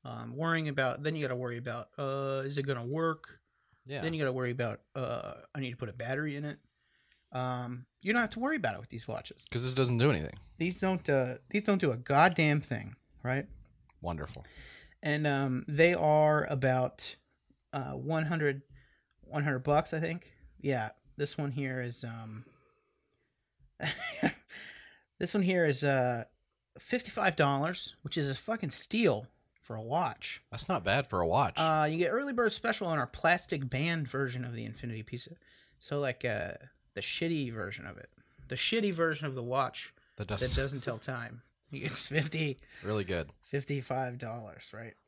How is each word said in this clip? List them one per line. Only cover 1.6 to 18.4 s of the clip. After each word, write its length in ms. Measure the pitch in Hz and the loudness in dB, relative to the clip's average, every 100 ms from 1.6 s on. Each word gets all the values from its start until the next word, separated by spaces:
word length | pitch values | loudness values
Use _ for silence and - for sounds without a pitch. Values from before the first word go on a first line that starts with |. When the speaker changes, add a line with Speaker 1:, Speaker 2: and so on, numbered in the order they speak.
| 123 113 - - | -6 -8 -8 -6
Speaker 1:
uh, 440 | 139 139 135 135 | -4 -2 -2 -2
is 140 | 135 143 | -2 -2
it 40 | 139 | -2
gonna 180 | 127 120 | -2 -2
work? 520 | 151 165 156 - - _ _ _ _ 127 | 0 0 0 -10 -20 _ _ _ _ -8
Speaker 2:
Yeah. 140 | 139 | -4
Speaker 1:
Then 120 | 160 | -2
you 60 | 160 | 0
gotta 120 | 139 | 0
worry 180 | 127 123 | 0 -2
about, 300 | 123 117 107 _ - | 0 -2 -4 _ -6
uh, 380 | 127 117 - - - | -4 -4 -6 -12 -12
I 60 | 143 | -8
need 100 | 131 | -6
to 60 | 120 | -6
put 120 | 117 | -8
a 40 | |
battery 420 | 120 117 135 151 143 | -6 -4 -2 -2 -4
in 80 | |
it. 140 | 147 - _ _ _ _ _ _ _ | -8 -10 _ _ _ _ _ _ _
Um, 560 | 127 127 123 123 123 127 _ | -4 -4 -4 -6 -8 -12 _
you 100 | 185 | 0
don't 80 | 233 | 0
have 100 | 220 | 0
to 100 | 226 | -2
worry 160 | 262 311 | -2 0
about 180 | 135 | -2
it 60 | 95 | -4
with 80 | 117 | -10
these 160 | 113 - | -10 -8
watches. 360 | 113 - - - | -8 -10 -18 -6
Speaker 2:
'Cause 120 | 120 | -2
this 120 | 127 | 0
doesn't 220 | 127 127 120 | 2 4 6
do 120 | 139 | 6
anything. 280 | 95 78 - - - | 4 -2 -8 -20 -4
Speaker 1:
These 220 | 170 180 | -4 0
don't, 280 | 190 185 170 | 0 0 2
uh, 300 | 139 127 127 - | 2 2 -4 -2
these 120 | 208 | 0
don't 160 | 214 190 | 2 4
do 140 | 165 | 2
a 40 | 120 | 0
goddamn 640 | - 139 180 170 151 147 | 4 8 8 8 4 4
thing, 360 | - 131 104 - _ - | 2 -6 -6 -14 _ -8
right? 240 | 123 135 - - - _ _ _ | -2 -2 -4 -16 -20 _ _ _
Speaker 2:
Wonderful. 440 | 87 80 71 - - - - - - _ | -6 -4 -6 -10 -16 -20 -20 -20 -20 _
Speaker 1:
And, 240 | 151 151 151 | 0 2 2
um, 380 | 139 139 127 - | 2 2 0 -2
they 260 | 147 170 | 6 8
are 500 | 170 156 151 151 151 - | 8 6 8 8 6 2
about, 640 | 139 131 127 127 - - - _ _ _ _ _ | 2 4 4 2 -2 -10 -10 _ _ _ _ _
uh, 200 | 143 131 | -6 -4
one 320 | 131 135 160 156 | -6 0 0 2
hundred, 360 | 165 | 2